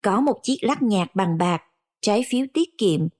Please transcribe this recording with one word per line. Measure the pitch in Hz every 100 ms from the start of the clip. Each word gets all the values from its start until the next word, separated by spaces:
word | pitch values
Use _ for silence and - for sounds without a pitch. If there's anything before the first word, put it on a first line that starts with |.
Có | 208 196
một | 285 247
chiếc | - 262
lắc | 226 285
nhạc | 240 202 175 190
bằng | 185 165
bạc, | 175 170 _ _ _ _
trái | - 208 254
phiếu | 247 269
tiết | - 339 -
kiệm | 208 156 160 _